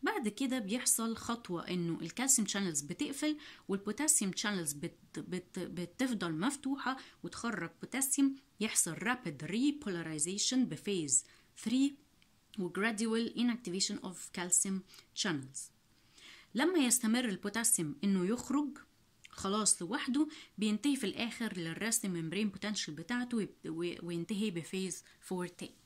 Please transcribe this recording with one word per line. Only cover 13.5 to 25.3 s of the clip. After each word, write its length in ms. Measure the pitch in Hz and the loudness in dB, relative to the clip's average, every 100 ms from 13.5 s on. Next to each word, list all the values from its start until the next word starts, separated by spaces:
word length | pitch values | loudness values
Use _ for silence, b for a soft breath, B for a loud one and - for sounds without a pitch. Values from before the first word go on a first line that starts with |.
| 233 - 180 - 208 | 0 -4 -2 -2 -2
of 120 | - 170 - - | -8 -12 -12 -6
calcium 360 | 180 - 196 190 185 B B - | 0 0 2 -2 -6 B B -4
channels. 380 | 208 151 131 - - _ _ B B B B B B | -2 -2 -4 -12 -14 _ _ B B B B B B
لما 240 | 208 311 370 | 0 2 4
يستمر 460 | 254 - 220 233 | 4 4 4 2
البوتاسيوم 720 | 254 185 208 208 226 - 160 147 | 0 -2 -4 0 2 2 0 0
إنه 220 | 202 190 180 | 2 2 2
يخرج 520 | 240 - 269 294 - - _ _ _ - | 0 0 0 0 -6 -18 _ _ _ -20
خلاص 520 | - 196 208 202 - | -6 -2 2 2 0
لوحده، 460 | 170 262 - 254 302 B B - | 0 -4 0 0 0 B B -2
بينتهي 380 | 214 214 277 277 | 0 2 2 0
في 80 | |
الآخر 520 | 214 - 233 - 226 185 | 0 -2 -6 -4 -6 -4
للريست 500 | 165 160 214 220 202 | -6 -4 -2 0 -2
ممبرين 420 | 175 160 175 214 | -4 -2 -2 -2
بوتنشال 460 | 190 202 208 - | -2 -6 -4 -6
بتاعته 420 | 151 160 247 247 240 | -8 -6 -4 -2 -2
ويب-، 180 | 190 - 160 | -2 -6 -10
و-، 400 | 160 175 - 170 | -6 -4 -6 -6
وينتهي 440 | 175 170 208 214 | -4 -4 -2 -2
بفيز 540 | 170 156 190 190 - - B | -2 -6 -4 -4 -8 -14 B
فور 260 | - | -8